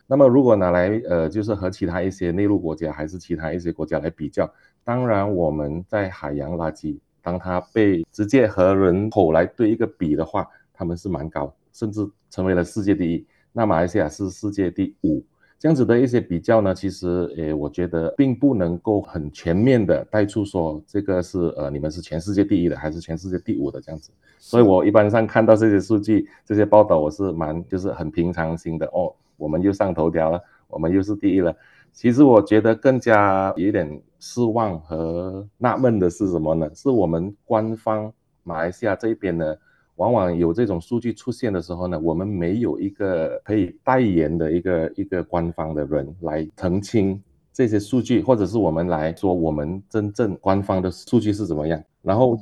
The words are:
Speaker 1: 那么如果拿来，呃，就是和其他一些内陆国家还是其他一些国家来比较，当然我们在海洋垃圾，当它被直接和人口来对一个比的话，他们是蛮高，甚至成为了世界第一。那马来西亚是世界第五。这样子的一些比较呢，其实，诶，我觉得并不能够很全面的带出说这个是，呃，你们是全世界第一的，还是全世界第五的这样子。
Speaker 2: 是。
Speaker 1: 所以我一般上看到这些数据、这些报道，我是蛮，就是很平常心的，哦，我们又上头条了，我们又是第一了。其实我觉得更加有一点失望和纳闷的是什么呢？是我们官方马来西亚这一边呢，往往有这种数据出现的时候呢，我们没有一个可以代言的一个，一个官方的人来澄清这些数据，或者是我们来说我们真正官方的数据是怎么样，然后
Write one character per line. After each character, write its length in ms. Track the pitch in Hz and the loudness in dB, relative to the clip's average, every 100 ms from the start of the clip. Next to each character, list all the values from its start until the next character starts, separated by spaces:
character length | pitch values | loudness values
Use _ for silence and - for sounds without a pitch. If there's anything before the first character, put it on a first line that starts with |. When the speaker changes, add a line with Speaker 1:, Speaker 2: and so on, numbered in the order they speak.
| - | -2
Speaker 1:
那 80 | 139 | 4
么 120 | 135 | 6
如 140 | 127 | 6
果 140 | 123 104 | 6 4
拿 160 | 90 | 4
来， 300 | 90 92 110 98 | 2 2 -2 -2
呃， 220 | 87 80 | -2 0
就 140 | 104 | -2
是 100 | 107 | -4
和 160 | 98 92 | -4 -4
其 160 | 95 90 | -4 -4
他 160 | 87 | -2
一 80 | 95 | -4
些 220 | 92 87 | -4 -4
内 140 | 87 101 | 0 0
陆 120 | 98 | 0
国 180 | 85 78 | -2 -4
家 160 | 80 | -6
还 160 | 71 78 | -6 -8
是 120 | 90 | -10
其 160 | - 82 | -8 -6
他 160 | 80 | -6
一 80 | 87 | -6
些 120 | 85 | -6
国 140 | 78 78 | -6 -4
家 140 | 78 | -4
来 100 | 80 | -4
比 200 | - 73 | -8 -8
较， 200 | - 85 - _ _ | -4 -4 -6 _ _
当 240 | - 123 123 | -6 -2 0
然 220 | 101 101 92 | 0 0 0
我 160 | 80 | 0
们 320 | 76 73 80 92 | -2 -4 -6 -6
在 220 | 107 95 | -4 -4
海 240 | 87 73 | -6 -8
洋 220 | 71 69 85 | -6 -6 -6
垃 160 | 82 | -6
圾， 260 | - 78 71 _ _ | -6 -10 -10 _ _
当 160 | 87 87 | -8 -6
它 220 | 90 90 - | -4 -6 -2
被 320 | 113 104 87 82 | 2 2 2 -2
直 140 | - 104 | -6 2
接 220 | 135 110 | 4 4
和 260 | 92 92 | 4 4
人 360 | 95 92 92 107 | 6 4 4 2
口 220 | 107 82 | 2 4
来 140 | 80 90 | 4 2
对 240 | - 110 | 0 0
一 60 | 82 | 2
个 100 | - | -2
比 300 | - 82 73 | -2 -2 -2
的 100 | 80 | -2
话， 220 | 98 87 _ _ | -4 -8 _ _
他 100 | _ | _
们 120 | 87 85 | -6 -6
是 120 | 98 | -6
蛮 220 | 80 78 | -6 -6
高， 240 | 78 71 - _ | -6 -8 -10 _
甚 180 | - 110 | -8 -6
至 160 | 104 101 - _ | -4 -8 -10 _
成 120 | - | -4
为 120 | 92 90 | 0 0
了 80 | |
世 180 | 85 113 | 0 -2
界 140 | 98 101 | 0 0
第 180 | 85 | 0
一。 100 | 85 - _ _ | -4 -8 _ _
那 140 | 117 107 | -4 0
马 120 | 82 | 2
来 80 | 87 | 0
西 120 | 104 | 0
亚 100 | 78 | -2
是 220 | - 98 | -4 -8
世 180 | - 104 | -6 -6
界 220 | 101 87 | -2 -2
第 240 | 87 95 - | -2 -4 -2
五。 200 | 87 71 - _ _ _ | -2 -2 -6 _ _ _
这 80 | 156 | 0
样 80 | 143 | 2
子 80 | |
的 160 | 110 120 | 4 4
一 60 | 131 | 4
些 160 | 120 | 0
比 180 | 120 85 | -2 -4
较 220 | 98 113 | 2 2
呢， 100 | 98 | 2
其 160 | 90 98 | -2 -6
实， 460 | 90 90 90 87 73 | -6 -4 -2 -4 -4
诶， 160 | 78 | -4
我 160 | 76 73 | -4 -4
觉 200 | - 85 | -4 -4
得 260 | 85 82 - | -2 -2 0
并 200 | 135 113 | 0 2
不 180 | 139 | 2
能 240 | 113 85 87 | 2 0 -2
够 240 | - 104 | 0 -2
很 300 | - 87 73 | -2 -8 -10
全 240 | - 85 87 | -6 -2 2
面 280 | 123 123 | 4 4
的 220 | 95 - - | 2 0 0
带 180 | 107 | -2
出 220 | 98 110 101 | 0 -2 -2
说 340 | 95 82 76 - | -2 -2 -6 -6
这 160 | 101 | -6
个 180 | 98 92 | -2 -2
是， 320 | 85 92 85 73 | -2 -2 -2 -4
呃， 100 | 71 | -6
你 80 | 71 | -6
们 100 | 76 | -6
是 100 | 85 | -8
全 220 | - 85 | -8 -8
世 100 | 92 | -2
界 140 | 98 98 | 0 2
第 180 | 98 | 2
一 60 | 85 | 0
的， 80 | 73 | -2
还 140 | 78 | -6
是 80 | 82 | -8
全 180 | 82 82 | -10 -10
世 100 | 95 | -6
界 120 | 90 | -8
第 180 | - 98 | -6 -4
五 140 | 71 | -6
的 100 | - | -8
这 100 | - | -12
样 80 | 78 | -16
子。 120 | - _ _ _ | -16 _ _ _
Speaker 2:
是。 140 | - | 0
Speaker 1:
所 80 | 117 | 4
以 40 | |
我 220 | 107 92 87 | 6 6 4
一 60 | |
般 180 | 107 104 | 4 4
上 160 | 113 110 | 2 2
看 180 | 117 | 2
到 120 | 113 107 | 6 6
这 120 | 110 | 6
些 80 | 101 | 2
数 180 | 98 107 | 2 0
据、 320 | 104 104 - - - | 2 0 0 -10 -2
这 80 | |
些 100 | 104 | 0
报 200 | 101 104 | 6 6
道， 160 | 101 82 | 6 2
我 100 | 76 | 0
是 220 | - 98 | -2 -4
蛮， 360 | 82 78 82 87 | -2 -4 -6 -6
就 80 | 95 | -6
是 160 | 95 | -6
很 200 | - 78 | -6 -6
平 200 | 85 85 | -2 -2
常 240 | 82 80 82 | -2 -4 -6
心 220 | 85 82 | -6 -6
的， 80 | 78 | -4
哦， 180 | 90 85 - _ _ | -4 -4 -8 _ _
我 120 | 76 | -4
们 120 | 78 | 0
又 140 | 98 | 0
上 180 | 98 98 | 2 0
头 200 | 80 80 | 2 0
条 180 | 82 80 | 2 0
了， 100 | 87 - _ _ | -2 -6 _ _
我 100 | 76 | -4
们 140 | 82 | 0
又 100 | 95 | 0
是 140 | 95 104 | 0 -2
第 160 | 98 | 0
一 80 | 95 | 2
了。 120 | 85 78 _ _ _ | 0 -4 _ _ _
其 200 | _ 123 | _ 0
实 100 | 120 | 6
我 180 | 143 110 | 8 8
觉 220 | 101 107 | 6 4
得 140 | 113 110 | 4 2
更 240 | 135 131 | 2 2
加 520 | 117 107 101 95 95 - | 4 4 4 2 0 0
有 80 | 98 | 0
一 60 | |
点 280 | 107 76 76 - _ | 0 -2 -8 -18 _
失 240 | - 123 | -12 -4
望 360 | 117 113 110 80 | -2 0 -2 -4
和 640 | 78 82 82 85 92 95 104 _ | -8 -6 -4 -6 -8 -10 -14 _
纳 180 | 120 104 | -2 2
闷 220 | 131 110 | 2 2
的 100 | 90 | 0
是 220 | - 98 | 0 -2
什 100 | 85 | 0
么 140 | 78 | 0
呢？ 160 | 80 76 - | 0 -2 -4
是 140 | 143 | 0
我 180 | 120 85 | 2 2
们 280 | 82 95 101 - | 0 -4 -10 -2
官 300 | 113 110 113 | -2 -2 -4
方 380 | 110 107 107 - _ _ | -4 -4 -6 -14 _ _
马 160 | 87 82 | -12 -6
来 120 | 85 | -6
西 140 | - 110 | -4 -4
亚 100 | 95 | -2
这 120 | 113 | -2
一 80 | 113 | -2
边 200 | 95 82 | -2 -2
呢， 200 | 78 78 _ _ _ - | -4 -6 _ _ _ -4
往 180 | 104 | 0
往 240 | 117 92 85 | 2 0 2
有 160 | 85 | 0
这 100 | 85 | 2
种 160 | 113 87 | 0 -2
数 200 | - 120 | -4 -4
据 120 | 117 | -4
出 200 | 107 - | -6 -8
现 200 | 117 117 | -6 -4
的 80 | 92 | -4
时 140 | 82 | -6
候 140 | 85 90 | -8 -6
呢， 120 | 82 | -4
我 140 | 82 | -2
们 140 | 80 101 | -2 -4
没 320 | 95 85 110 | -4 -2 -2
有 200 | 107 - | -2 -4
一 80 | 98 | -6
个 500 | - 98 87 78 65 | -6 -4 -2 -4 -6
可 120 | - 107 | -2 -2
以 200 | 90 - | -2 -4
代 160 | - 131 | -2 2
言 380 | 113 85 76 82 | 2 2 0 0
的 140 | 80 | 0
一 100 | 85 | 0
个， 300 | 90 85 80 - | 0 -2 -2 -6
一 80 | |
个 200 | 95 90 | -6 -6
官 280 | 82 87 85 | -2 -2 -2
方 220 | 85 80 | -4 -6
的 100 | 76 71 | -4 -2
人 300 | 76 69 87 | -4 -4 -8
来 260 | 80 78 78 - | -6 -6 -6 -6
澄 240 | 92 95 | -2 -2
清 400 | 104 113 98 98 - _ _ | 0 0 0 -2 -10 _ _
这 160 | - 120 | -2 0
些 120 | 104 | 0
数 200 | - 127 | 0 -2
据， 220 | 107 113 | 0 0
或 140 | - 117 | 2 2
者 100 | 90 | 2
是 140 | 113 | 0
我 100 | 87 | 0
们 200 | 80 87 | 0 -2
来 220 | 80 80 82 | -2 -2 -2
说 180 | 98 | 0
我 160 | 82 80 | 0 0
们 320 | 73 73 95 - | -2 -4 -8 -6
真 240 | 110 104 | -4 -4
正 220 | 101 110 87 | -2 -2 -2
官 260 | 98 98 | -2 0
方 180 | 98 95 | 0 -2
的 120 | 90 | -2
数 280 | - - 117 | -6 -2 0
据 140 | 104 | 0
是 140 | 101 95 | -2 -4
怎 80 | 76 | -4
么 120 | 76 | -2
样， 160 | 80 - _ | -4 -6 _
然 120 | - 104 | -2 2
后 240 | 127 113 | 2 2